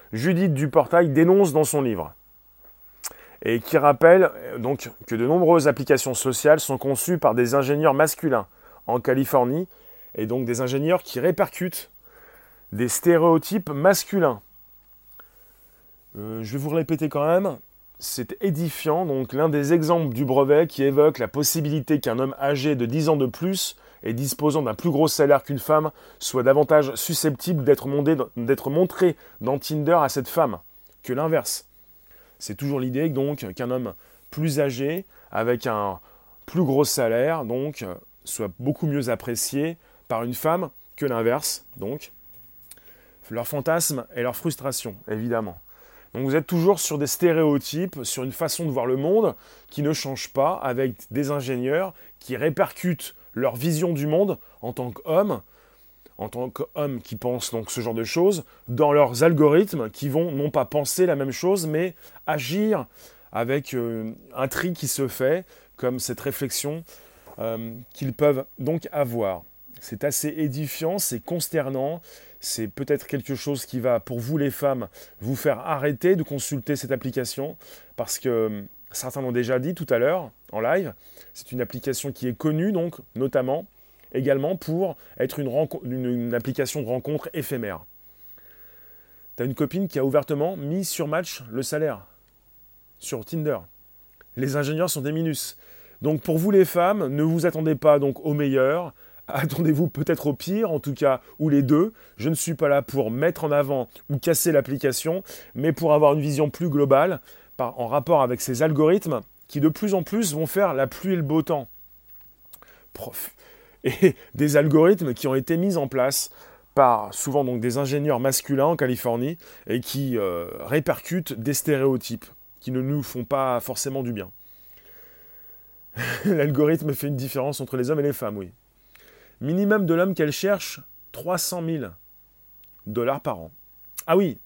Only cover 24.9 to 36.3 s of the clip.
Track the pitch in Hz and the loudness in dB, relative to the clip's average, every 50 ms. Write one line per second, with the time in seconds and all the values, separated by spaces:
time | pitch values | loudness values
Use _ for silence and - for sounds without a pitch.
24.9 | 135 139 160 147 - - 147 139 143 131 - - 143 123 - - 151 151 156 156 | 4 4 4 2 4 4 6 6 6 4 4 -2 -6 -6 0 2 2 2 2 0
25.9 | - - - - - - - - - 131 120 131 135 147 147 - 156 151 143 131 | -6 -10 -20 -20 -18 -10 -8 -2 -2 2 4 6 6 6 6 6 6 4 4 4
26.9 | 113 - - - 160 - - 156 135 - - 180 175 147 127 143 139 - - 135 | -2 -6 -4 -4 -2 0 0 0 0 0 -2 -2 -2 0 4 4 4 4 4 -2
27.9 | 139 147 139 156 160 131 123 - - 120 117 117 135 - - 139 143 170 185 175 | -2 0 2 2 2 2 0 -6 -4 -6 -2 0 -2 -2 0 -2 0 2 0 0
28.9 | - - 185 175 151 _ - - - - 107 123 139 139 - - 156 151 147 147 | 2 2 2 2 2 _ -10 -20 -14 -6 -4 -4 -4 -4 -4 -4 -4 -2 2 4
29.9 | 175 165 147 127 - 139 123 - - 170 156 120 95 82 - _ _ _ _ _ | 4 4 4 2 0 -2 -4 -2 0 0 0 0 0 -6 -12 _ _ _ _ _
30.9 | _ _ - - 123 135 156 160 160 139 - - - - - _ _ _ _ _ | _ _ -8 -6 -4 -2 0 0 0 0 0 -2 -8 -8 -10 _ _ _ _ _
31.9 | _ - _ _ _ _ _ _ _ - - - 101 - 139 139 143 135 127 131 | _ -20 _ _ _ _ _ _ _ -16 -12 -12 -10 -6 -4 -2 -2 -2 -2 -2
32.9 | 123 139 156 160 131 135 139 143 147 135 - 95 90 - 123 120 127 127 120 101 | -2 0 0 0 0 0 -2 -2 -2 -6 -8 -10 -8 -6 -4 -4 -4 -4 -4 -6
33.9 | 92 - - - _ _ _ - - 151 156 160 135 151 143 139 123 120 139 143 | -10 -12 -20 -20 _ _ _ -12 -6 -2 -2 -2 0 0 0 0 0 -2 -2 -2
34.9 | 165 190 196 _ _ - - - - 104 113 120 123 117 - 123 110 104 101 98 | -2 -4 -8 _ _ -20 -20 -8 -4 -2 0 0 0 -2 -2 -2 -2 -2 -2 -4
35.9 | 92 - _ - _ _ _ _ | -6 -8 _ -20 _ _ _ _